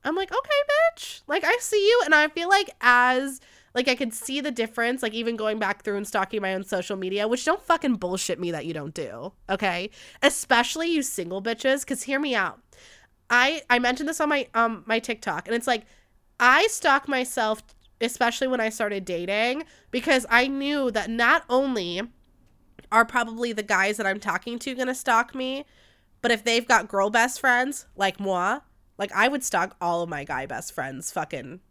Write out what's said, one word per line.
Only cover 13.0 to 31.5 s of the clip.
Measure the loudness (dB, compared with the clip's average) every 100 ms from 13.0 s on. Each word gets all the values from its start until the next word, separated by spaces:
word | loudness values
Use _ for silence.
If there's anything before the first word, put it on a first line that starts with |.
| _ _ _
I, | 4 4 0 2
I | 2
mentioned | 2 0 -4
this | -2
on | 0
my, | 0 0
um, | 0 0 0 -2
my | -2
TikTok, | -2 -6 -4 -6 -4
and | -4
it's | 0
like, | -2 -4 _ _ _ _ _
I | 6 6 4
stalk | 2 2 2 2
myself, | -2 -2 -2 0 -2 _ _ _ _
especially | -6 0 0 0 -2
when | 0
I | -2
started | -2 -4 -4 -4
dating, | -4 -2 0 0 -2 -8 -18 _
because | -4 2 2 4
I | 4 4
knew | -2 -2 0 0
that | -2 -4
not | 0 4 4 4
only | 2 2 -2 -2 -4 -8 _ _ _ _ _ _ -20 0
are | 2 4
probably | 0 -2 -4 -4
the | -4
guys | 0 2 2 2
that | -2
I'm | -2
talking | -2 -4 -4 -8
to | -8 -4
gonna | -4
stalk | -2 2 2 2
me, | -4 -6 -6 -10 _ _ _ _ _
but | 0
if | 0
they've | 2 0 4
got | 2 4
girl | 0 2
best | 2 0 0
friends, | 2 2 0 -6 -14 -2
like | -2 -2
moi, | -2 0 0 -2 _ _ _ -8
like, | -4
I | 2 2
would | 2
stalk | -2 -2 -2 -4
all | -2 -2
of | -2
my | -6
guy | -6 -6 -6
best | -8 -8
friends' | -8 -8 -8 -8
fucking | -6 -6 -8 -12